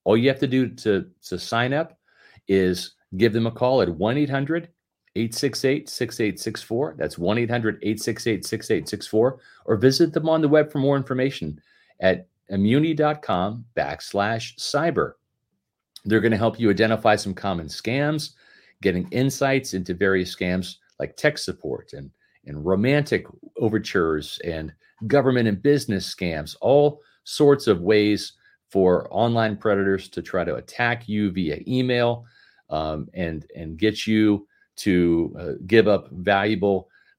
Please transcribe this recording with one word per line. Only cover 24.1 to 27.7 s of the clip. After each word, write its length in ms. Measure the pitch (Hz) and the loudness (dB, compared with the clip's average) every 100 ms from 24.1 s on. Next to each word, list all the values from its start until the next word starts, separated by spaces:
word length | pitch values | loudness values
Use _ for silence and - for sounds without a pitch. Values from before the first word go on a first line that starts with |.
| 78 71 - | 0 -4 -10
and 280 | - 80 78 - _ _ 113 | -8 -8 -8 -14 _ _ 0
government 400 | 143 131 123 113 | 2 4 2 2
and 120 | 98 | 0
business 540 | 139 147 - 98 - | 2 0 0 -4 -6
scams, 400 | - 90 80 76 - | -6 -6 -6 -8 -4
all 400 | 113 139 147 151 _ _ | 2 4 4 0 _ _
sorts 420 | - - 143 139 | -10 2 4 6
of 140 | 117 | 4